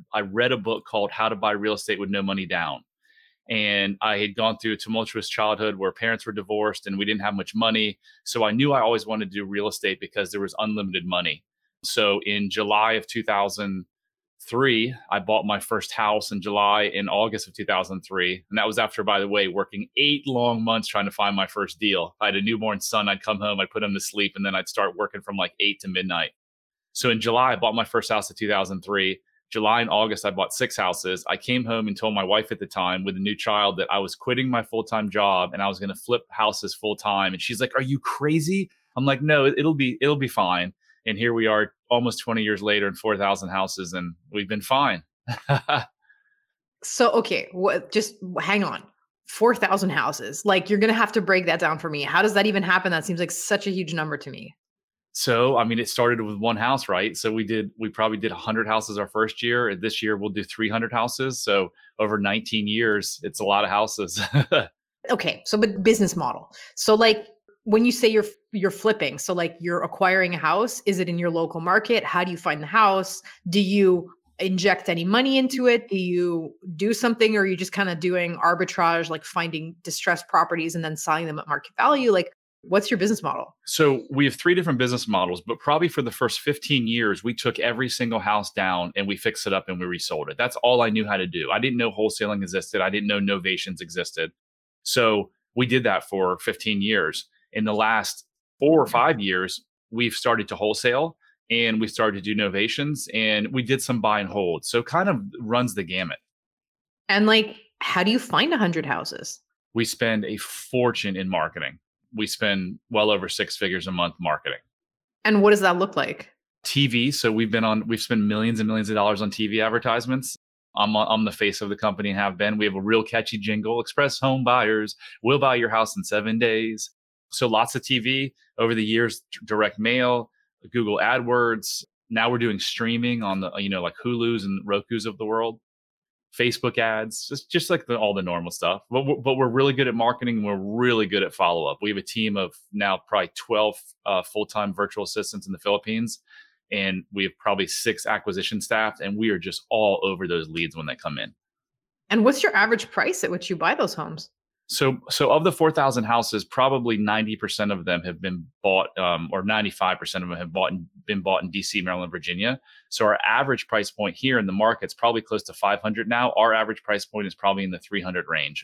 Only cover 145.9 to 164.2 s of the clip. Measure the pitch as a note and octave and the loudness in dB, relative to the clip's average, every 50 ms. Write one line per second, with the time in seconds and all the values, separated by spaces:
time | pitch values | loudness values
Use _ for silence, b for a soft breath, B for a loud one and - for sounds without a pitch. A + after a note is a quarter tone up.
145.9 | A2 A2+ A#2 A2+ - - b b b b b b b b b - - G#2 G2 G2 | -4 -4 -4 -4 -6 -12 b b b b b b b b b -6 -4 -2 -2 -2
146.9 | F#2 F#2 - _ G2+ G2 G2 F#2 - _ - G#2+ G2+ F#2+ F#2+ F2+ - - - A#2 | -2 -4 -6 _ -4 -2 -2 -2 -2 _ -2 0 2 2 0 -2 -2 -4 -2 -2
147.9 | G#2+ - - A2 A2 G#2 - G#2+ F2+ F#2+ F#2 - A2 G#2 - - A#2 A2 A2 G#2+ | -2 -2 -2 -2 -2 -2 -2 -4 -4 -4 -4 -4 -4 -4 -4 0 0 2 0 0
148.9 | - - D#2+ G2 G2+ G#2 A2 A2 G2+ F2+ E2 F#2 E2+ - - - A#2 A2 G#2+ G#2 | -2 -4 -8 -6 -2 0 0 0 0 0 -2 -8 -10 -10 -6 -2 0 2 4 4
149.9 | G2 - - G2 F#2+ F2 F#2+ E2+ F2 E2+ D#2+ D#2+ D#2+ E2+ E2 D#2 D2+ E2 D#2 D2 | 2 2 0 -2 -2 -2 -4 -2 -2 -2 -4 -4 -4 -4 -4 -4 -6 -8 -8 -8
150.9 | B1+ - - E2 D2 C2 G#1 - - _ _ _ _ _ _ _ _ _ _ _ | -10 -8 -8 -8 -8 -8 -10 -10 -12 _ _ _ _ _ _ _ _ _ _ _
151.9 | _ _ _ - G3+ A#3 G#3 B3+ C#4 C#4 - G#4 - G3 G#3 A3 A#3 - - - | _ _ _ -2 2 4 4 4 4 2 0 0 2 4 4 4 2 0 -2 -4
152.9 | - - - - F#4 - - - F3 F3 - - F#3+ E3 D#3+ E3+ A3 D4 B3 F3 | -2 -2 -2 0 -2 -2 -2 -4 -4 -4 -6 -6 -6 -2 0 0 0 0 -2 -4
153.9 | - - D3+ - D#3 D#3 - - _ _ _ _ _ _ _ - - - C#3+ C3+ | -4 -6 -10 -10 -10 -14 -16 -18 _ _ _ _ _ _ _ -8 -2 0 0 0
154.9 | C3 - - - - - D3 B2+ B2+ D#3 D#3+ F#3 - - D#3+ D#3 D#3 D#3+ C#3 C3+ | 0 -2 -4 -6 0 2 4 6 6 6 6 4 2 4 4 4 4 4 2 2
155.9 | B2 B2 A2 G#2+ A#2+ A#2 A2 - - G#2 F#2+ - - - B2+ C3+ C3+ C3 A#2+ A#2+ | 2 0 0 2 2 2 2 2 -2 -4 -4 -4 0 2 4 4 4 2 0 0
156.9 | A2+ G#2 G#2+ G#2 G#2+ A2 A2 G#2+ A2 - - G2 - - G#2 G2+ G2+ F#2 E2 F2+ | 0 0 2 0 2 0 0 -2 -4 -6 -6 -6 -2 -2 0 0 -2 -2 -2 -2
157.9 | F2 E2+ F2 F2+ E2+ E2 F2+ F#2+ F#2 F2 D#2+ - _ _ - G2+ F#2+ F#2+ - - | -2 -2 -2 -4 -8 -6 -6 -6 -6 -6 -10 -12 _ _ 0 2 2 2 2 0
158.9 | - F#2+ F#2 F2 F2 E2 E2 D#2 - F#2+ F#2 G2+ A2 G#2+ G#2+ G2 - - F#2+ F#2 | -2 -2 0 0 0 0 -2 -4 -4 -4 -2 0 0 0 0 -2 -2 0 0 0
159.9 | F#2 - - - - F#2 F2+ F2 F2 E2+ F2+ E2 D#2+ F#2+ F#2 C#2+ F2+ F#2 E2 - | 0 -2 -4 -8 -6 -6 -6 -6 -8 -8 -8 -6 -2 -2 0 0 -2 -4 -10 -12
160.9 | _ - - - G#2 G2 F2 G2 F#2+ D#2+ F2+ F2+ E2 G2 F#2+ - - G2+ F2 F#2 | _ -16 -6 -6 -4 -4 0 0 0 0 0 -2 -8 -6 -6 -4 -4 -4 -2 -2
161.9 | F2+ F2+ F2+ E2+ E2 F2 D2+ F2 F2 F2+ G#2 A#2+ C3 C3 b b b b b b | -4 -4 -4 -6 -8 -10 -8 -6 -4 -2 -2 -2 -2 -4 b b b b b b
162.9 | - - A2+ G#2 G#2 - - - A2 B2 C#3 C3+ B2+ A2 - - - G#2+ G2+ - | -2 2 4 4 4 4 2 2 2 2 2 2 0 -2 -2 0 0 0 0 0
163.9 | - - G#2 F#2+ F2 - | -4 -4 -4 -4 -4 -2